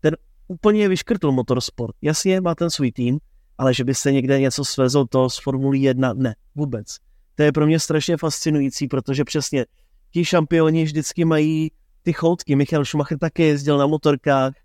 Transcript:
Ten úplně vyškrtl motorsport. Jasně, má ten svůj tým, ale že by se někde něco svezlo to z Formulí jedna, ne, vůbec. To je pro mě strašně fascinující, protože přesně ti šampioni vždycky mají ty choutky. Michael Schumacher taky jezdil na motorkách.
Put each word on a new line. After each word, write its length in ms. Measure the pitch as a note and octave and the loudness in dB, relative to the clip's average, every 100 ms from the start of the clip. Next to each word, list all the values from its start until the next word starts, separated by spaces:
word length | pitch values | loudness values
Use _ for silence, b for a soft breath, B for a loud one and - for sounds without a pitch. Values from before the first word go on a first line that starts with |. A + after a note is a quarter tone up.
Ten 160 | - D#3+ _ _ - | 0 -2 _ _ -16
úplně 400 | F3 G#3+ G#3+ G#3 | -2 0 2 2
vyškrtl 440 | F#3 - G#3 D#3 | 0 -2 -2 0
motorsport. 640 | C3 A#2 B2+ - - A#2 - | 0 0 -2 -2 -8 -10 -4
Jasně, 380 | D3 D#3 F#3+ F#3+ | -2 -2 0 0
má 140 | F3+ | 0
ten 160 | E3 E3+ | -2 -4
svůj 220 | - C3+ | -2 -4
tým, 260 | A2 A#2+ C#3 _ _ _ _ | -2 -2 -2 _ _ _ _
ale 160 | C3 | 0
že 100 | B2+ | 0
by 100 | B2+ | 0
se 180 | C3+ C#3+ | -2 0
někde 280 | C#3 C3 C#3 | 0 2 2
něco 240 | C3+ B2 | 2 0
svezlo 420 | C#3 - C3 C#3 B2+ | -6 0 2 2 0
to 240 | C3 B2+ | 2 0
z 80 | - | -2
Formulí 440 | - C3 C3+ C#3 | -6 -2 0 2
jedna, 300 | C3+ B2+ C3 | 2 2 0
ne, 220 | A#2+ C3 G#2 _ | 0 -4 -4 _
vůbec. 420 | - D3 A#2 G#2 - _ _ _ | -8 -6 -6 -10 -18 _ _ _
To 80 | - | 0
je 100 | D3+ | 2
pro 140 | D3 D3+ | 4 2
mě 120 | D#3+ | 2
strašně 380 | - D#3 D3 E3 | 0 -2 -2 -2
fascinující, 720 | D#3+ - - D3+ C#3 - C3+ | -2 -4 -2 0 -2 -4 -4
protože 360 | C3 - C3+ | -4 -4 -4
přesně 420 | C#3+ D#3 C#3 C#3 A#2+ _ _ _ _ | -2 -2 -4 -4 -4 _ _ _ _
ti 140 | E3 | -4
šampioni 600 | F3 F3+ D#3 E3 D#3+ D#3+ | 0 0 2 2 4 2
vždycky 400 | D#3 D3+ D3 - | 0 -2 -6 -2
mají 460 | E3 D#3 D3+ D#3+ D#3 _ _ _ | 0 2 2 0 -4 _ _ _
ty 100 | - | -4
choutky. 440 | E3 E3 E3+ - C#3 | 0 0 0 0 0
Michael 280 | C#3+ D#3 | 2 0
Schumacher 340 | C#3 D3+ C#3+ D3+ | -2 -2 -4 -4
taky 240 | E3 - | -4 0
jezdil 360 | D#3+ D3 C#3+ C#3+ | 2 2 0 2
na 80 | C#3 | 2
motorkách. 680 | D#3 D#3 C#3+ - C#3 C3 C3+ | 2 0 0 2 0 0 -4